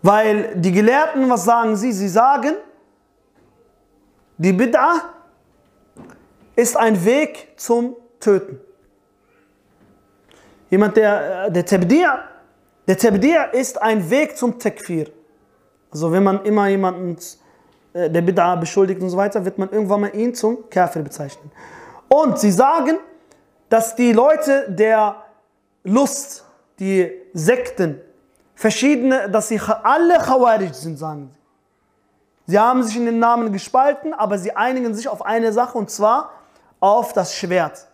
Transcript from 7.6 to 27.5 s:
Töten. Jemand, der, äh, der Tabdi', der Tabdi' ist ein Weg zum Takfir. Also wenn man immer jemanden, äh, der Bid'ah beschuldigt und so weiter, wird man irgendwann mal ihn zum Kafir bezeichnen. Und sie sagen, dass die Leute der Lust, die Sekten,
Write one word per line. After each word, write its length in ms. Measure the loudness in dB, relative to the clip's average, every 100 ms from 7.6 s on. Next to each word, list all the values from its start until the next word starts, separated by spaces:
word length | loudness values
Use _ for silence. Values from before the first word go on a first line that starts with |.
| -2 -2 -2 -8 _ _
Töten. 400 | 0 0 0 -18 -20 _ _ _ _ _ _ _ _ _ _ _ _ _ _ _ _ _ _ _ _
Jemand, 280 | 2 4 4
der, 480 | 4 2 -2 -4 -2
äh, 60 |
der 140 | -2 0
Tabdi', 400 | 0 4 4 2 -2 -8 -20 _ _ _ _ -2
der 100 | 2
Tabdi' 400 | 2 4 4 2 2
ist 280 | -2 -4 -4
ein 280 | -2 -2 0
Weg 280 | 0 0 -4
zum 220 | -6 -4
Takfir. 480 | -6 -6 -8 -6 -6 -12 _ _ _ _ _ _ _
Also 200 | -6 -2
wenn 120 | 2
man 200 | 2 0 0
immer 220 | 0 2
jemanden, 500 | 0 -2 -4 -10 -10 -16 -20 _ _ _ _ _
äh, 160 | -6 -2
der 140 | 0
Bid'ah 360 | 0 2 0 0
beschuldigt 420 | -2 0 0 -2
und 80 | -6
so 80 | -2
weiter, 280 | -2 -2 -6
wird 120 | -6
man 120 | -4
irgendwann 300 | -4 -2 -2
mal 140 | -2 -4
ihn 180 | -4
zum 360 | -2 -4 -4 -6
Kafir 320 | -2 0 -2
bezeichnen. 480 | -10 -12 -16 -16 -20 -20 -20 -20 -20 -20 _
Und 300 | 2 4 2
sie 120 | 0
sagen, 460 | 4 2 2 0 -4 -6 -20 _ _ _ _ _
dass 260 | 0 0 0
die 180 | 2
Leute 520 | 4 4 2 2 0 0
der 480 | 0 2 2 0 -4 -20 _ _ _ _ _
Lust, 600 | -2 0 0 -4 -12 -18 _ _ _ _
die 320 | -2 0 0 -4 -14
Sekten, 680 | -4 0